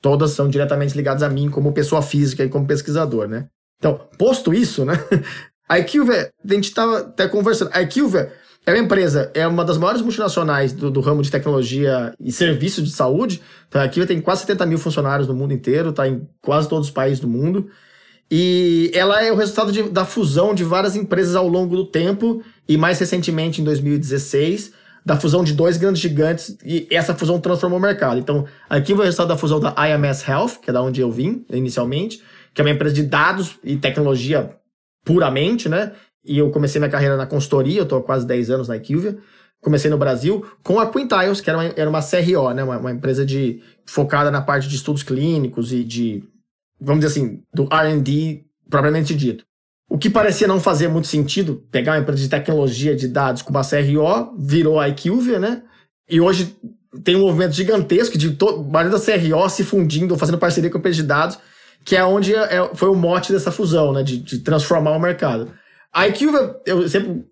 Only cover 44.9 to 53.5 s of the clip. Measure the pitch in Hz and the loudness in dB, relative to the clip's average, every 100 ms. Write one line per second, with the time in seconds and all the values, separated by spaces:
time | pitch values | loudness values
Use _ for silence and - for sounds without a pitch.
44.9 | 147 - 131 151 160 131 117 117 127 117 | -6 -4 -2 0 0 -2 -4 -4 -4 -4
45.9 | 117 117 104 101 _ _ _ _ _ 135 | -4 -4 -4 -12 _ _ _ _ _ 0
46.9 | 151 151 143 123 101 _ 151 139 156 156 | 2 2 0 -4 -6 _ -4 0 2 2
47.9 | 151 135 147 160 147 _ _ _ 147 143 | 2 0 0 -2 -6 _ _ _ 0 2
48.9 | 156 151 156 135 110 _ _ _ _ _ | 2 0 0 -2 -4 _ _ _ _ _
49.9 | 151 220 214 208 - 208 190 170 156 170 | -2 2 2 2 2 2 4 2 2 2
50.9 | 165 160 151 143 - 180 123 - 135 123 | 0 -2 -2 0 -2 -2 -4 -4 -2 0
51.9 | 156 147 139 135 143 143 156 135 117 147 | 0 0 -2 0 -2 0 0 0 0 -2
52.9 | 139 127 131 135 127 - | 0 -2 0 0 -2 -4